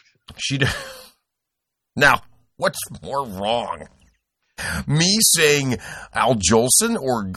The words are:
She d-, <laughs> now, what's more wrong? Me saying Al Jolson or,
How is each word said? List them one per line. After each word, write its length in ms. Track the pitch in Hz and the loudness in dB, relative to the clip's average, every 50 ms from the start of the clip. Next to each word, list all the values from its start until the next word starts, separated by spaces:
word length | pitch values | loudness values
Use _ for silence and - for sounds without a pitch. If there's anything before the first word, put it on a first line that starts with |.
| _ _ _ _ _ - - | _ _ _ _ _ -20 -14
She 220 | - - - 135 135 | -10 -6 -4 -2 0
d-, 80 | 135 | 0
<laughs> 1300 | - - - - - - - - - _ _ _ _ _ _ _ _ _ _ _ _ _ _ _ _ - | 0 -2 -4 -8 -14 -16 -20 -20 -20 _ _ _ _ _ _ _ _ _ _ _ _ _ _ _ _ -2
now, 260 | 113 147 139 127 - - - _ _ _ _ _ | 2 4 4 4 2 0 -6 _ _ _ _ _
what's 220 | - - - - - - - 120 - | -4 -4 -4 -4 -6 -12 -12 -14 -14
more 240 | - 123 127 139 139 | -12 -8 -6 -6 -6
wrong? 640 | 117 95 92 101 107 113 120 113 - - 78 78 - _ _ _ _ _ _ _ _ _ _ _ _ _ - - - 85 80 - | -6 -6 -6 -2 -2 -2 -2 -2 -6 -8 -12 -14 -18 _ _ _ _ _ _ _ _ _ _ _ _ _ -12 -8 -8 -6 -6 -4
Me 300 | - 139 156 165 180 202 220 | -2 0 2 2 2 2 2
saying 580 | 214 - - 175 160 147 147 143 135 131 120 95 - - - - - - | 2 2 4 4 4 4 4 4 2 0 -4 -4 -6 -12 -16 -16 -14 -6
Al 220 | - - 110 117 131 | -2 0 2 2 2
Jolson 640 | 110 95 82 113 113 117 127 - - 214 233 233 208 | 2 2 4 4 4 4 4 4 2 2 2 0 -2
or, 320 | 135 131 123 110 101 95 92 | -2 -2 -2 -2 -4 -6 -6